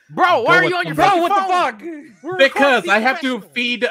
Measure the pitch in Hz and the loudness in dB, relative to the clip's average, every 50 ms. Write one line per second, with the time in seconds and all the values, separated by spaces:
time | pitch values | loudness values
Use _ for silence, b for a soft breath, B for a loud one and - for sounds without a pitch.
0 | b b 147 - 359 359 339 262 226 294 349 359 359 349 359 349 349 320 - - | b b -2 0 0 2 2 0 2 2 2 2 2 0 -2 -4 -4 -4 0 2
1 | 339 392 392 339 339 359 392 403 381 370 370 359 330 262 233 202 - 339 320 294 | 2 4 4 2 2 2 0 0 0 0 0 0 0 -2 -4 -8 -12 -14 -14 -14
2 | 302 285 - _ - 320 285 262 269 262 - - 277 285 254 226 - - 202 214 | -18 -20 -20 _ -12 -10 0 2 2 2 2 2 2 2 2 0 0 0 0 2
3 | 220 262 269 330 285 262 254 220 - - _ 240 247 240 240 220 240 240 | 2 0 -2 -2 -4 -4 -6 -6 -8 -10 _ -6 -4 -4 -2 -2 -4 -2